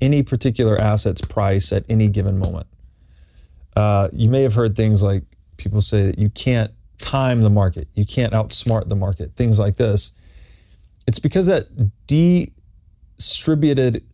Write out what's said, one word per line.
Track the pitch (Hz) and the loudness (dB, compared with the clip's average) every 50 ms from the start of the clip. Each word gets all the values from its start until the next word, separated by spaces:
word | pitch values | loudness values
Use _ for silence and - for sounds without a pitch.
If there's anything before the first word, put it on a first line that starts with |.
any | 131 135 147 143 | 0 2 2 2
particular | 135 - 135 117 - 131 113 - 117 107 104 - | 0 0 -2 -2 -2 -2 0 0 0 2 2 2
asset's | 107 107 104 104 - 104 90 - | 2 0 0 0 0 -2 -4 -4
price | - - - 107 98 98 98 98 - - | -6 -6 -4 -2 0 0 0 -2 -2 -2
at | 104 101 - - | -4 -4 -2 0
any | 110 110 107 101 | 0 2 2 2
given | 98 101 95 98 95 95 | 0 0 -2 -2 -2 -2
moment. | 95 87 - - - - _ _ - - _ _ _ _ - - - _ _ - - - - - - - - | -2 -4 -6 -8 -12 -16 _ _ -20 -20 _ _ _ _ -20 -20 -20 _ _ -20 -20 -20 -20 -20 -12 -4 -2
Uh, | 110 104 104 101 98 101 - | 0 2 2 2 2 0 0
you | - - 113 110 | -2 0 0 2
may | 127 135 | 2 2
have | 135 123 104 | 2 2 2
heard | 120 117 110 101 | 2 0 0 0
things | 113 110 107 107 95 | 0 0 2 2 2
like | 101 98 98 95 - - _ _ _ _ - | 2 0 0 -2 -6 -10 _ _ _ _ -16
people | - - - 104 107 | -10 -8 -4 0 0
say | 98 - 110 101 98 | 0 2 2 2 0
that | 95 - - | 0 0 0
you | 107 104 | -2 -2
can't | - - - 131 123 113 107 - - - - - _ - | -2 -4 -2 -2 0 0 -2 -4 -6 -16 -20 -20 _ -14
time | - - - 135 131 127 123 117 | -10 -4 -2 -2 0 2 2 2
the | 110 104 | 4 4
market, | 104 104 98 92 - - 76 - - | 4 4 2 0 -2 -4 -10 -8 -4
you | 101 104 | -4 -4
can't | - - - 113 104 | -2 -2 -2 -2 0
outsmart | 110 110 107 - - - - 123 113 110 - 95 | 0 -2 -2 -2 -4 -4 -2 0 0 -2 -2 -2
the | 104 | -2
market, | 98 95 98 92 - - - - | -2 -2 -4 -4 -6 -8 -10 -4
things | - 123 113 107 104 | -2 0 2 2 2
like | 101 104 101 | 2 0 0
this. | - 120 107 101 101 - - - _ - - - - - - - _ _ _ _ _ _ _ _ _ - | 0 0 0 0 0 -2 -4 -8 _ -20 -20 -20 -20 -20 -20 -20 _ _ _ _ _ _ _ _ _ -4
It's | 127 107 - | -4 -4 -2
because | - 143 - 190 180 | -2 0 0 2 2
that | 190 185 143 - - - 139 107 101 - _ _ | 2 0 0 -2 -6 -4 -4 -4 -4 -4 _ _
distributed, | - 143 160 170 175 180 175 - - - _ _ - - - _ _ _ _ _ - _ - - - - - - 160 156 151 156 147 139 135 127 123 113 - - - | -2 0 2 4 4 2 2 0 -4 -12 _ _ -20 -20 -20 _ _ _ _ _ -16 _ -6 -4 -4 -4 -2 -2 0 0 2 2 2 2 2 0 0 -2 -4 -8 -8